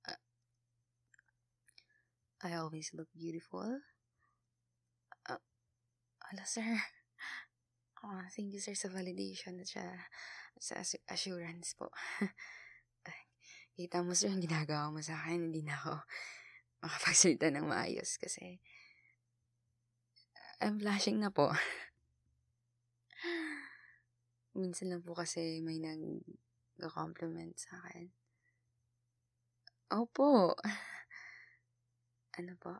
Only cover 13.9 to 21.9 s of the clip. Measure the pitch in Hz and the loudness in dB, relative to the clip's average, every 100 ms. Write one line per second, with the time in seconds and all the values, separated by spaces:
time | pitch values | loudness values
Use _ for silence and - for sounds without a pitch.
13.9 | 180 175 180 208 190 170 160 151 151 147 | 0 4 4 4 2 2 2 2 0 0
14.9 | 156 151 160 160 170 165 160 151 147 160 | -2 -6 -6 0 0 0 -2 -2 -4 -2
15.9 | 147 - - - - - - _ _ 165 | -4 -6 -10 -10 -12 -18 -20 _ _ -6
16.9 | - - - 190 175 156 143 151 98 - | 0 6 10 10 10 6 4 2 2 2
17.9 | - - - - - 180 185 - - - | 0 -2 -4 -4 -6 -8 -14 -18 -20 -20
18.9 | - _ _ _ _ _ _ _ _ _ | -20 _ _ _ _ _ _ _ _ _
19.9 | _ _ - _ - - - 208 214 208 | _ _ -20 _ -20 -18 -2 0 2 2
20.9 | 202 196 214 208 196 143 - - - - | 4 4 4 4 6 6 6 2 -2 -8